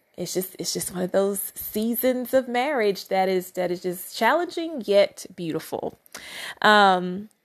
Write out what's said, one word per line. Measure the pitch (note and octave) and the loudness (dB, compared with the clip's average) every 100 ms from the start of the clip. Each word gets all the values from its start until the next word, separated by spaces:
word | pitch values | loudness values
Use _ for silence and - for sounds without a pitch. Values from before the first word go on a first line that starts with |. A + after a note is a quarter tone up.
| _ - | _ -10
it's | F3+ | -6
just, | F3+ F#3 - | -6 -6 -8
it's | F3 | -6
just | F3 - | -6 -6
one | F#3 | -4
of | F#3 | -2
those | F#3+ G3 G3 - - | 0 0 -2 -8 -10
seasons | - G#3+ A3 A#3 B3+ B3+ B3 | -8 -2 -2 0 0 0 0
of | C4 B3 | 0 2
marriage | A#3+ C4+ C#4 G#3 F#3+ - | 0 0 2 0 0 -2
that | F#3+ F#3 | 0 2
is, | F#3 F3+ | 0 -2
that | - F3+ | -2 0
is | F3+ | 0
just | F#3 F3+ - - | -2 -6 -10 0
challenging | A#3 D4+ F4 F4 E4 D#4 G3+ | 2 2 0 -6 -6 -4 4
yet | G3+ G3 - - F#3 | 4 4 0 -16 -8
beautiful. | E3+ D#3 - - - - _ - - - - - | -6 -6 -6 -6 -6 -10 _ -18 -16 -14 -14 2
Um, | G#3+ G#3 G3+ F#3 F3+ F#3 G#3+ _ | 6 8 8 4 0 -6 -10 _